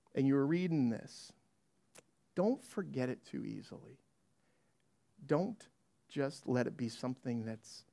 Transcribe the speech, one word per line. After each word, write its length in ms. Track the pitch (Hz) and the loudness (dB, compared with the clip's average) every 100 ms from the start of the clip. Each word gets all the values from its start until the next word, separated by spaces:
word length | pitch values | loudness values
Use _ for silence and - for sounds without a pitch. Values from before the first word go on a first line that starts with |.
| _ | _
And 120 | - 135 | 2 4
you 80 | |
were 120 | 139 139 | 6 4
reading 440 | 170 180 160 123 | 2 2 4 2
this, 420 | 113 - - - - _ _ _ _ _ - - _ _ | 0 -6 -16 -18 -20 _ _ _ _ _ -20 -20 _ _
don't 280 | - 196 269 | 2 2 2
forget 460 | - - 165 139 127 | -4 -8 -4 -2 -2
it 160 | 120 | -2
too 200 | - 143 | -6 -6
easily. 540 | - 55 - - - - _ _ _ _ _ _ _ _ _ _ _ _ 143 | -4 -6 -10 -16 -16 -20 _ _ _ _ _ _ _ _ _ _ _ _ 2
Don't 420 | 147 185 214 - _ _ _ _ | 2 2 -4 -14 _ _ _ _
just 380 | 147 139 - - | -2 -2 -2 0
let 200 | 123 123 | 2 2
it 100 | - | -2
be 120 | 120 | -6
something 560 | - 127 127 127 120 | -4 -6 -4 -4 -4
that's 400 | 113 113 - - - | -4 -8 -12 -20 -20